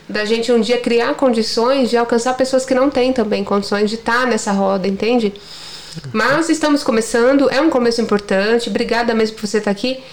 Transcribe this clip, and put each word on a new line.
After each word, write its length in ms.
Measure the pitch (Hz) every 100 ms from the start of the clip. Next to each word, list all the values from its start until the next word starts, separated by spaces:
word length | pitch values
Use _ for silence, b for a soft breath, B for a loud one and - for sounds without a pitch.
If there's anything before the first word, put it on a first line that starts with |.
| B
Da 200 | 208 208
gente 260 | 226 226
um 80 | 233
dia 160 | 214 240
criar 380 | 240 233 240
condições 760 | 294 269 226 220 - 240 277 233
de 80 | 233
alcançar 380 | 233 233 254
pessoas 320 | 254 262 262 262
que 80 |
não 160 | 254 277
têm 240 | 269 254
também 280 | 254 214 202
condições 460 | 196 202 202 202 208
de 80 | 226
tá 300 | 233 240 254
nessa 260 | 226 220
roda, 340 | 196 196 196 185
entende? 460 | 196 214 247 208 - B B B B B 160 131
Mas 380 | 214 233 294 330
estamos 320 | 311 302 285
começando, 640 | - 226 220 240 240 277 269
é 120 | 254
um 80 | 320
começo 320 | 269 240 233
importante. 640 | 220 202 - 190 208 233 233
Obrigada 460 | 220 240 226 240
mesmo 220 | 226 220 -
por 100 | 208
você 120 | 220
tá 120 | 208
aqui. 300 | 196 254 262 B